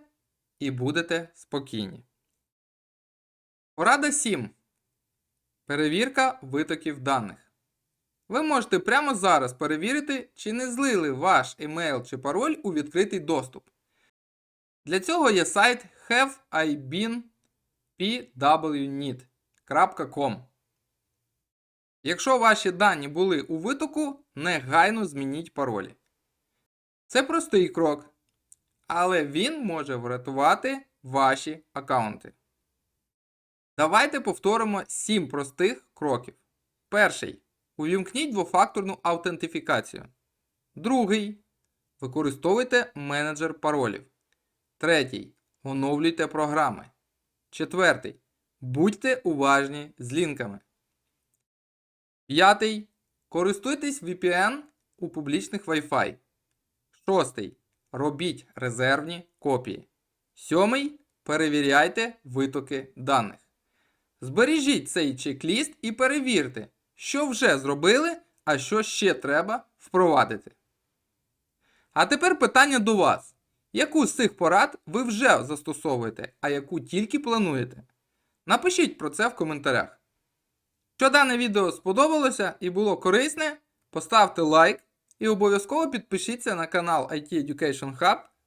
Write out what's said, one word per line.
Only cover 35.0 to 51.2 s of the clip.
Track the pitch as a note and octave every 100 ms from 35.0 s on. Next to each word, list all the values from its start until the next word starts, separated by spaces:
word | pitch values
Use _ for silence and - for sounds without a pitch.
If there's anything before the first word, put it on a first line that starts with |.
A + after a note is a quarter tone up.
| - G#3+ C3+
простих | C#3+ C3+ - F#3+ B3+ _
кроків. | - D3+ A#2+ - - _ _ _ _ -
Перший. | G#3 F#3+ - - - _ _ _ -
Увімкніть | D#3 F#3+ F#3 C4 D4+
двофакторну | G3+ E3+ F#3 F#3+ G#3 F#3+ F#3+
автентифікацію. | E3+ E3+ F3+ E3 E3 D#3+ - A#2+ - - - _ _ _ _ _ _ D3
Другий. | G#3+ C4 G3 G#3+ G#3 G#3 _ _ _ _ _ _
Використовуйте | C3 D#3 D3 C3 E3+ A3+ B3 B3 - D3
менеджер | C#3+ C#3+ D3+ D3 D#3+ C#3+
паролів. | D3+ D3 A#2 G2 - _ _ _ _ _ _ _
Третій. | D#3+ D#3+ B2+ G2+ - _ _ _
Оновлюйте | C3+ C3+ C#3 D3 E3 E3 D3+
програми. | D3+ D3+ D3+ C#3 G2+ - _ _ _ _ _ _
Четвертий. | - D#3+ F3+ F3 B2+ - - _ _ _ _ B2+
Будьте | C3 G3+ G#3 C4 B3+
уважні | - C#3+ C#3 C#3 C#3 D3 D3 -
з | B2
лінками. | D3 E3 C3 A2 G2 _ _ _ _ _ _